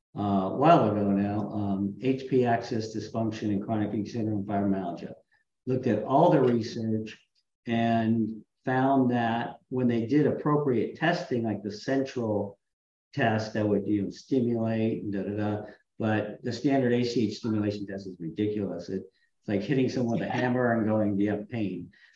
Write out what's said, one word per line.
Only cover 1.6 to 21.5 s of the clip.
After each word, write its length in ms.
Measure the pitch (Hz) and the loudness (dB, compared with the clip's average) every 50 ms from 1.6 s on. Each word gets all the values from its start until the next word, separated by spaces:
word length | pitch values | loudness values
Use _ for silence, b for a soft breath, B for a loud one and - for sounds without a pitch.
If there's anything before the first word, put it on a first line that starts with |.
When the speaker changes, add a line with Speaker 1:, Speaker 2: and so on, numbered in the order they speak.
| 101 101 98 95 101 98 101 - | -2 -2 0 0 -2 -2 -4 -2
Speaker 1:
H 280 | 131 131 131 131 - - | -2 0 0 0 -2 2
P 160 | 135 127 123 | 2 4 4
axis 520 | 120 117 117 - - 127 110 107 - - | 4 2 0 0 -2 -4 -4 -4 -4 -6
dysfunction 540 | 107 104 - - 117 113 110 107 - 117 104 | -8 -8 -6 -4 -2 -2 -2 -2 -2 -2 -2
and 120 | 101 98 101 | -2 -2 -2
chronic 260 | - 113 107 104 95 | -2 -2 -2 0 -2
fatigue 180 | 117 110 101 - | -2 -4 -4 -4
syndrome 360 | - 117 107 107 104 101 98 | -4 -4 -2 -2 -2 -2 -2
fibromyalgia. 680 | 104 101 101 101 101 95 95 92 87 82 85 101 - - - _ _ _ _ _ _ _ _ _ | -2 -2 0 0 2 0 0 -2 -4 -6 -8 -10 -12 -14 -16 _ _ _ _ _ _ _ _ _
Looked 200 | 127 131 127 - | -4 -2 0 2
at 180 | 127 104 - - | 0 0 0 0
all 260 | - 131 147 170 175 | 2 4 6 6 6
the 100 | 156 143 | 6 6
research 760 | 127 123 120 117 107 - - 117 110 113 110 107 110 - - - _ _ _ _ _ _ _ _ _ | 6 4 4 2 0 -2 -4 -4 -2 -2 -2 -2 -2 -6 -12 -16 _ _ _ _ _ _ _ _ _
and 760 | 120 117 117 117 117 113 113 110 110 113 113 110 - - - - _ _ _ _ | -2 0 0 2 2 2 2 2 2 2 2 0 -2 -4 -10 -16 _ _ _ _
found 460 | 135 131 131 131 135 135 131 127 120 | -2 0 2 4 4 4 4 4 4
that 460 | 120 120 117 113 113 117 123 - - - _ _ | 2 2 0 0 0 -2 -4 -6 -8 -14 _ _
when 200 | 131 127 127 120 | -4 0 0 2
they 180 | 117 113 110 | 2 0 0
did 200 | - 139 151 143 | 2 2 2 4
appropriate 680 | 113 - - - 151 147 147 147 135 120 110 - - - | 2 0 0 0 0 0 2 2 2 0 0 0 -2 -4
testing, 460 | - 156 170 175 - - - 135 120 113 | -2 0 0 0 0 -2 -4 -2 -2 0
like 200 | 110 98 98 101 | -2 -4 -4 -6
the 100 | 104 - | -8 -10
central 840 | - - 135 135 135 131 - - 127 117 107 104 98 - - - - _ _ _ _ _ _ _ _ _ _ - | -8 -4 -2 -2 -2 -2 -2 -4 -4 -2 -2 -2 -2 -4 -4 -8 -16 _ _ _ _ _ _ _ _ _ _ -4
test 380 | 143 127 113 110 107 - - - | 0 0 2 2 0 -2 -4 -2
that 120 | 110 104 104 | -2 0 2
would, 180 | 101 95 - | 2 0 0
you 160 | 104 104 101 95 | 0 0 0 -2
know, 80 | 90 | -4
stimulate 920 | - - - - 139 131 117 120 117 113 113 113 113 113 110 113 - - - | -6 -12 -6 -2 0 2 2 2 0 0 0 0 0 0 0 0 -2 -2 -4
and 100 | 104 98 | -6 -4
da, 100 | 98 92 | -4 -4
da, 140 | 101 104 | -4 -4
da, 260 | 107 107 104 104 - B B B B B _ _ - | -2 -2 -2 -2 -4 B B B B B _ _ -4
but 400 | 117 107 107 104 - - - - - | -2 0 0 0 -2 -4 -8 -8 -6
the 80 | 123 110 | -6 -6
standard 400 | - - 143 135 135 127 120 120 | -2 0 0 2 2 2 4 2
A 120 | 123 123 | 2 2
C 240 | 120 - 127 110 101 | 0 0 0 0 0
H 100 | - - | -2 -4
stimulation 480 | - 110 110 107 104 101 101 104 98 | -4 -2 0 0 0 0 -2 -4 -8
test 200 | 101 98 98 98 | -8 -8 -10 -10
is 100 | 92 87 87 | -10 -12 -10
ridiculous. 680 | 85 80 82 - 104 104 104 107 98 90 87 85 - - | -10 -8 -4 -2 -2 -2 0 -2 -4 -4 -6 -8 -8 -8
It, 140 | 95 95 - - _ _ _ _ _ _ | -8 -8 -8 -10 _ _ _ _ _ _
it's 80 | _ - | _ -2
like 140 | 104 95 - | -2 -2 0
hitting 260 | - 147 135 127 110 | 0 0 0 0 0
someone 300 | - 131 120 117 117 85 | 0 -2 -2 -2 -2 -2
with 100 | - - | -2 -4
a 40 | - | -2
Speaker 2:
Yeah. 80 | 123 | -2
Speaker 1:
hammer 320 | 123 127 123 127 123 120 117 | 0 0 2 2 2 2 2
and 140 | 113 107 | 2 2
going, 300 | 110 107 110 104 104 101 | 2 2 2 2 2 2
"Do 80 | 98 104 | 0 0
you 60 | 104 | 0
have 180 | 104 104 - | 0 -2 -4
pain?" 420 | - | -6